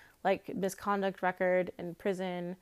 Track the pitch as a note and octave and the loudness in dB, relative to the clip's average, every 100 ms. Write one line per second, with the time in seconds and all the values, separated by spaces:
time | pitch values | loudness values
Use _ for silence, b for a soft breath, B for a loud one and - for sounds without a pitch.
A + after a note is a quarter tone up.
0 | B B F#3 G3 - - F#3+ - - G3+ | B B 0 0 0 -2 -2 -2 -2 0
1 | G3 F#3+ F#3 F3+ F#3 F#3 F3+ - F3 E3+ | 0 0 -2 2 4 4 2 -4 -8 -4
2 | G#3 F3+ F#3 F3 F3 F#3 | -2 -2 -2 -4 -6 -8